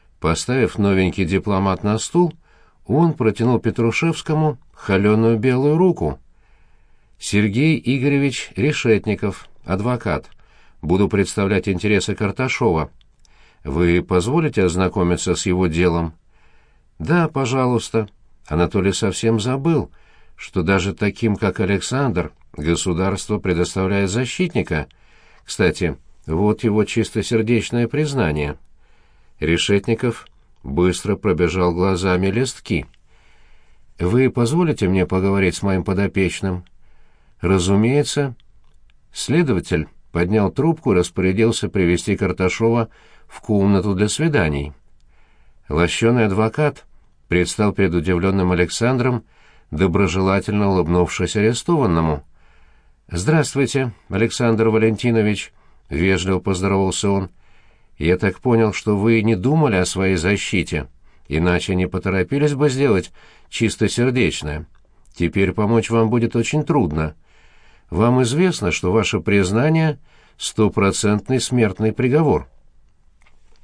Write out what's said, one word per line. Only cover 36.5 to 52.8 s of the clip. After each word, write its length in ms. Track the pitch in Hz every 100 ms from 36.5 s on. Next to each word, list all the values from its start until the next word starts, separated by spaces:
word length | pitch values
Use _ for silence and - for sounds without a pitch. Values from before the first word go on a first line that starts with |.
| 90 - - - - - _ _ _
"Разумеется". 960 | 87 95 87 98 113 143 - 151 139 120 - - - - - _ _
Следователь 760 | - - 170 156 92 - 85 76 - -
поднял 380 | 80 90 107 98
трубку 420 | - 156 160 131
и 40 | 92
распорядился 720 | 85 - 92 95 113 110 95
привести 480 | 101 87 87 - 98
Карташова 720 | 95 90 92 - 113 117 113 - - - -
в 140 | -
комнату 540 | - 104 98 98 104
для 140 | 95 104
свиданий. 640 | - 160 143 80 71 71 - - - - - _ _ - - -
Лощеный 580 | 73 85 - 113 123 107
адвокат 580 | 95 110 - 147 131 - - _ _ -
предстал 440 | 90 85 - 104
перед 220 | 92 95
удивленным 580 | 87 80 87 95 98 90
Александром, 720 | 87 87 - - 131 123 123 - _ _ _ _
доброжелательно 1000 | 76 95 85 95 92 95 98 87 104 101
улыбнувшись 640 | 95 82 87 85 - 90 107
арестованному. 880 | 110 120 - 165 113 82 82 73 - - - _ - _